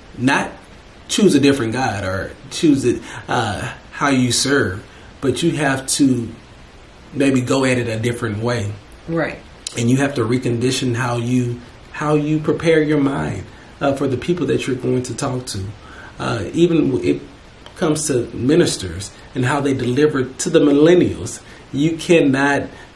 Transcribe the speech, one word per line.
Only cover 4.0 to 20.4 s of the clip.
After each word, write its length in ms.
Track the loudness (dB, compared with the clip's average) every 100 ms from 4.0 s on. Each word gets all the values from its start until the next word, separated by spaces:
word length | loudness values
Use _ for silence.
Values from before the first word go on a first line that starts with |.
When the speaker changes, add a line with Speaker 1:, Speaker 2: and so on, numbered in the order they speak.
| 0
Speaker 1:
you 240 | 2 2
serve, 540 | 0 0 0 0 -4 -12 -20 -20 -4
but 240 | -2 0
you 80 | 0
have 340 | 0 0 -2 -4
to 440 | 2 2 2 -4 -12 -20 -20 -20 -20 -20 -20 -10
maybe 300 | -2 0 2
go 240 | 0 0 2
at 120 | 0
it 120 | -2
a 100 | -2
different 380 | -4 -2 -4 -4
way. 300 | -2 -2 -4 -8 -16 -16 -6
Speaker 2:
Right. 300 | -4 -4 -8 -18 -14 -10 -2
Speaker 1:
And 120 | 2
you 80 | 2
have 180 | 2 0
to 60 |
recondition 720 | 0 0 0 0 0 0 -2 -2
how 220 | -2 -2
you, 420 | 0 0 0 -4 -12 -20 -18
how 220 | -6 0
you 260 | 2 2 0
prepare 420 | 0 0 4 4
your 200 | 4 2
mind, 420 | 2 0 -4 -6 -10 -18 -20 -4
uh, 120 | -2
for 140 | 0 -2
the 80 | -2
people 300 | -2 0 0
that 220 | -2 -2
you're 100 | -4
going 260 | -2 -2
to 100 | -2
talk 320 | -6 -4 -6 -6
to. 180 | -8 -8 -12 -18 -20 -18 -8
Uh, 280 | -6 -4 -4
even 380 | 2 4 4 2
w-, 240 | 0 0 -2
it 60 | -6 -20 -20 -20 -20 -4
comes 320 | -2 0 0
to 200 | -2 -2
ministers 840 | -2 2 4 4 0 -8 -10 -12 -16 -10
and 100 | -4
how 160 | 0 0
they 140 | 0
deliver 500 | -2 0 2 2 2
to 260 | -4 -6